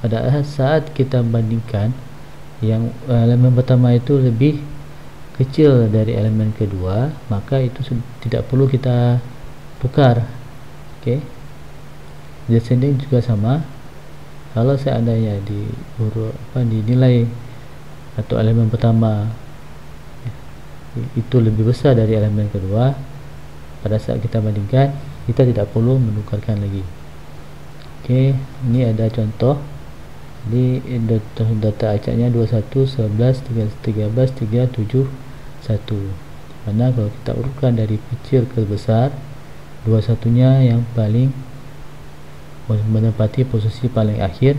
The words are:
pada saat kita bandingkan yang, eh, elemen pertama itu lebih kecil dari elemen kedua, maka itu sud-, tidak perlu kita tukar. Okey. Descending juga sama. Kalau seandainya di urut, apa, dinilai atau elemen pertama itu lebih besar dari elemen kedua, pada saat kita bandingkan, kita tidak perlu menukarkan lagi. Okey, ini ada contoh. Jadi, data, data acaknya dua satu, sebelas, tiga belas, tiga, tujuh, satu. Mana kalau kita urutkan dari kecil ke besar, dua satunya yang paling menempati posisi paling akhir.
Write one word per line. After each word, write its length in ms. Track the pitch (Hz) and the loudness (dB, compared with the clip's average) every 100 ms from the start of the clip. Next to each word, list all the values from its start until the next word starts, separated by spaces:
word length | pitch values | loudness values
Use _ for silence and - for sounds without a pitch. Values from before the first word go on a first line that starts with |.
pada 240 | 117 110 127 143 | 0 0 2 2
saat 480 | 143 - 131 156 151 | 0 0 2 2 0
kita 320 | - 131 127 | -2 0 2
bandingkan 680 | 117 117 110 113 - 101 110 127 - - - - - - | 2 2 2 0 -2 0 0 -2 -10 -16 -16 -16 -16 -4
yang, 320 | 110 113 113 - 135 | 0 2 0 -4 0
eh, 120 | 117 | 4
elemen 280 | 117 123 127 | 6 6 6
pertama 400 | 123 127 127 123 | 6 6 6 6
itu 240 | 120 120 143 | 4 4 4
lebih 440 | 127 113 143 147 - - - - - - - - | 4 4 2 2 -6 -12 -14 -16 -16 -16 -16 -2
kecil 560 | 127 151 151 127 113 | -2 6 8 8 6
dari 240 | 107 107 113 | 4 2 2
elemen 360 | 107 110 107 107 | 2 2 2 0
kedua, 560 | 104 95 90 101 139 147 - | -2 0 -2 0 0 -4 -4
maka 320 | 101 - 135 | -4 0 0
itu 200 | 123 - | 0 -2
sud-, 240 | 131 120 - - | -4 -4 -4 -8
tidak 240 | 117 117 113 | -4 -2 0
perlu 160 | 127 | 2
kita 560 | 135 131 127 123 120 123 - - - - - - | 4 2 2 4 4 2 -2 -14 -14 -14 -16 -6
tukar. 440 | 131 - 131 117 113 - - - - - - - | -2 4 6 6 0 -8 -14 -16 -16 -16 -16 -8
Okey. 200 | - 135 - - - - - - - - - - - - - | -2 -2 -4 -14 -16 -16 -16 -16 -16 -16 -16 -18 -18 -12 2
Descending 480 | 113 - 123 139 135 | 2 4 2 2 0
juga 240 | 139 123 | 2 0
sama. 400 | 113 107 107 143 151 - - - - - - - - 117 | 2 2 2 0 -2 -10 -16 -16 -16 -16 -16 -16 -6 0
Kalau 160 | 123 139 | 2 2
seandainya 560 | 139 117 117 113 110 101 | 0 0 2 2 0 -2
di 240 | 101 101 107 113 - - | -4 -6 -6 -8 -12 -4
urut, 320 | 107 110 110 | -4 -2 -6
apa, 320 | - - 131 | -8 -6 -2
dinilai 640 | 117 110 107 127 131 123 117 - - - - - - - - - | 0 0 2 4 6 6 2 -4 -12 -16 -16 -16 -16 -16 -12 -8
atau 240 | 110 113 | -2 2
elemen 320 | 110 113 110 | 4 4 2
pertama 560 | 113 117 113 113 107 110 110 - - - - - - - - - - - - - - - 120 120 | 2 4 4 4 2 -2 -6 -14 -16 -16 -16 -16 -16 -16 -12 -10 -10 -14 -16 -16 -16 -12 -10 -6
itu 240 | 123 107 127 | -6 0 4
lebih 320 | 110 110 110 | 4 4 2
besar 240 | 120 147 | 4 4
dari 240 | 120 110 110 | 4 4 4
elemen 320 | 107 104 104 | 2 2 0
kedua, 480 | 101 95 104 127 135 - - - - - - - - | -2 -2 2 2 0 -8 -14 -16 -16 -16 -16 -16 -8
pada 120 | 101 107 | -2 -2
saat 160 | - 120 | 0 -2
kita 160 | 107 113 | -2 0
bandingkan, 560 | 107 104 101 131 139 143 - - - | 0 -2 2 4 2 0 -10 -8 -4
kita 160 | 117 | 2
tidak 240 | 127 104 101 113 | 4 4 0 2
perlu 240 | 117 131 | 4 4
menukarkan 560 | 117 104 98 107 - 104 | 2 0 -4 -4 -2 -2
lagi. 240 | 101 98 92 - - - - - - - - - - - | -2 -4 -6 -12 -16 -16 -16 -16 -16 -16 -16 -16 -16 -12
Okey, 320 | - 127 135 135 135 - | 0 2 4 2 -4 -6
ini 160 | 127 123 120 | 0 2 2
ada 220 | 110 113 | 2 0
contoh. 480 | - 107 107 123 135 143 - - - - - - - 110 | 0 -2 2 2 2 -4 -14 -14 -16 -16 -16 -16 -10 -2
Jadi, 320 | 120 127 127 131 123 113 | 2 2 0 -2 -4 0
data, 320 | 113 107 - 113 110 | 0 -2 -2 0 2
data 280 | 110 104 110 104 | 0 0 0 0
acaknya 320 | - 113 123 | 0 0 2
dua 160 | 117 113 | 2 2
satu, 400 | 113 104 135 135 | 0 0 0 0
sebelas, 560 | 131 107 107 123 131 - 117 107 - | 0 0 2 2 2 -2 -2 -2 -2
tiga 240 | - 107 107 | -4 -2 0
belas, 240 | 117 131 | 2 0
tiga, 400 | 131 110 120 123 | 0 -2 2 0
tujuh, 400 | - 104 131 135 - - - - - | 0 0 0 0 -4 -14 -16 -14 -12
satu. 400 | - 107 - 104 98 95 - - - - | -4 -4 -2 -6 -4 -8 -12 -16 -16 -10
Mana 320 | 107 107 127 | -4 2 2
kalau 160 | 120 104 | 2 -2
kita 240 | - - | -4 -6
urutkan 400 | 117 131 135 131 | -4 -4 0 2
dari 240 | 117 107 107 | 2 0 -2
kecil 480 | - 120 - 135 113 | -4 -10 2 2 2
ke 160 | - | -2
besar, 480 | 101 101 - 113 135 - - - - - - - | 0 -2 2 2 2 -2 -12 -16 -16 -18 -16 -6
dua 160 | 110 113 | 2 2
satunya 640 | 104 117 117 120 127 135 | 2 0 4 6 6 8
yang 240 | 127 117 113 | 6 4 0
paling 400 | 113 107 113 135 135 - - - - - - - - - - - - - | 0 2 4 2 0 -12 -14 -16 -14 -14 -14 -16 -16 -16 -16 -16 -12 -2
menempati 720 | 110 107 110 113 110 107 - | 0 2 2 2 2 0 2
posisi 480 | 131 113 107 - 123 | 0 0 0 -2 -2
paling 320 | 110 107 107 | 2 0 0
akhir. 320 | 95 - 131 | -2 2 2